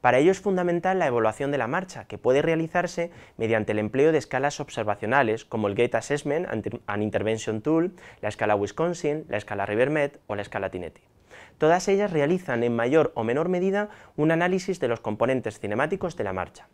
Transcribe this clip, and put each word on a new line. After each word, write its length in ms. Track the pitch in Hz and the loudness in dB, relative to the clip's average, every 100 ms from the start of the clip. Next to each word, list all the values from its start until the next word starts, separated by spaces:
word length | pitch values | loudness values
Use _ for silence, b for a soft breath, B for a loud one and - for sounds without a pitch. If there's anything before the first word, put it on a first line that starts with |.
Para 180 | 123 123 | 4 6
ello 120 | 156 | 4
es 100 | 190 | 2
fundamental 580 | 208 185 175 175 185 190 | 0 0 0 0 0 0
la 100 | 160 | 0
evaluación 420 | 120 110 110 139 | 2 0 0 -2
de 80 | 143 | -2
la 80 | 117 | -2
marcha, 400 | 160 185 - 107 | -4 -6 -14 -14
que 100 | 104 | -4
puede 240 | 120 135 | 2 2
realizarse 720 | 156 160 160 185 175 175 170 B B - | 4 0 0 -2 -2 -4 -6 B B -6
mediante 360 | 113 110 107 | 0 0 0
el 60 | 107 | -2
empleo 340 | 107 127 151 | -2 2 4
de 60 | 156 | 2
escalas 420 | - 127 139 - | 0 -2 -2 -4
observacionales, 840 | 147 - 107 101 107 131 123 113 | -8 -6 -4 -4 0 2 2 0
como 240 | - 117 104 | -4 -2 -2
el 60 | |
Gait 200 | 101 120 | 2 2
Assessment 520 | 117 - 147 147 147 180 113 104 117 - | 2 -2 -4 -2 -2 -2 -4 -6 -8 -6
and 160 | 104 | -2
Intervention 580 | 107 101 98 110 - 110 | 0 0 -2 -2 -2 -4
Tool, 320 | 123 160 175 - B B | 0 0 0 -6 B B
la 60 | 107 | -8
escala 260 | - 107 | -2 0
Wisconsin, 720 | 104 101 - 165 170 151 151 151 | 2 0 -2 -2 -2 -2 -4 -4
la 80 | 107 | -6
escala 300 | - 104 101 | -4 -6 -2
Rivermed 460 | 107 131 151 143 - _ | 2 2 2 0 -4 _
o 100 | 104 | -8
la 60 | |
escala 280 | 101 - 95 | -6 -4 -4
Tinetti. 320 | 92 87 - _ _ B B B _ | -6 -10 -14 _ _ B B B _
Todas 300 | 156 170 185 | 4 4 2
ellas 240 | 196 202 | 0 2
realizan 500 | 165 143 180 185 120 | 0 2 0 0 0
en 120 | 120 | 0
mayor 380 | 117 120 156 147 | 2 4 4 4
o 100 | - | 0
menor 240 | 113 127 170 | -2 0 0
medida 420 | 180 190 196 208 B B - | 0 0 0 -4 B B 0
un 140 | 151 | 2
análisis 500 | 165 175 185 185 180 | 2 2 0 -2 -4
de 80 | 127 | -2
los 120 | 113 | -2
componentes 580 | 113 107 117 131 113 104 | -4 0 2 0 -2 -8
cinemáticos 580 | 101 104 151 196 180 - | -6 -2 -2 -2 -6 -6
de 80 | |
la 80 | 104 | -6
marcha. 360 | 95 87 - - | -4 -6 -10 -20